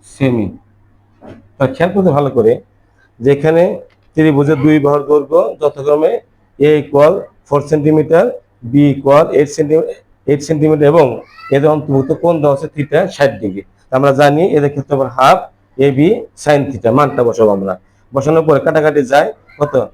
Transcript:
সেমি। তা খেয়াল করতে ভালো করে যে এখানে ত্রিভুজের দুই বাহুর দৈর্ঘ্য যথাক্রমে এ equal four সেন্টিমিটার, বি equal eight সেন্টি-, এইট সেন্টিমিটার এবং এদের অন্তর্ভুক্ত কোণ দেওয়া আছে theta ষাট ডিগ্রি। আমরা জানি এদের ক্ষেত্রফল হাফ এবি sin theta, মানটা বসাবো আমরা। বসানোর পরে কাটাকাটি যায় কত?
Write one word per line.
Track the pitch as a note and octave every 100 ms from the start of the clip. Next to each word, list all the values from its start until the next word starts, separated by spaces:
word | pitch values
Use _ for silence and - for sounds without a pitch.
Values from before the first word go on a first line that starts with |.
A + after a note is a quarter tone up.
সেমি। | _ - C3+ A#2+ G2 - _ _ _ _ _ _ - - _ _
তা | C3
খেয়াল | - F3
করতে | G3 F#3
ভালো | C#3+ C#3+
করে | B2+ A2 C3 _ _ _ _ _ _
যে | A#2+
এখানে | C#3 D#3 E3 F3+ - - _ _
ত্রিভুজের | - D#3 C#3 C#3+ D3+
দুই | D3 D3+
বাহুর | C#3+ D3 C#3
দৈর্ঘ্য | D3 C3+ E3 G#3+ -
যথাক্রমে | D3 C#3 C#3 D3 D#3+ A#3 _ _ _ _
এ | C#3+ D3+
equal | - C#3+ D3+ F#3 - _ _
four | C#3+ C#3+
সেন্টিমিটার, | D3+ D3 D#3 D3+ E3 A#3+ - _ _
বি | A#2+ C#3+ D3
equal | C3+ C3+ C#3+ E3
eight | - D3+
সেন্টি-, | - D3 D#3 - - _ _ -
এইট | C#3+
সেন্টিমিটার | C#3+ D#3 D#3 D#3 D3
এবং | E3 C3+ A2+ - - -
এদের | C#3 D3+
অন্তর্ভুক্ত | D3+ D3 C3+ C3
কোণ | D#3 E3+ E3
দেওয়া | D3
আছে | C#3 D3+
theta | D3+ C#3 C3+ A#2+
ষাট | - C#3+ G#2
ডিগ্রি। | G2+ F#2+ - _ _
আমরা | C3 C#3
জানি | C3+ D3 D3
এদের | F#3+ D#3 C#3+
ক্ষেত্রফল | C#3+ C#3 C#3 C3
হাফ | B2 C3+ F#3 - _ _ -
এবি | C#3 C3 D#3+ A#3 - _
sin | - D3
theta, | B2 - A2+
মানটা | B2+ C#3+ -
বসাবো | A#2+ G#2 G#2+
আমরা। | G2+ F#2+ F#2 _ _ _
বসানোর | C3+ C#3 D#3+
পরে | D#3 C#3
কাটাকাটি | C#3+ D#3 D3+ D3
যায় | B2 C#3 D#3+ - _ -
কত? | D3 C3 G#2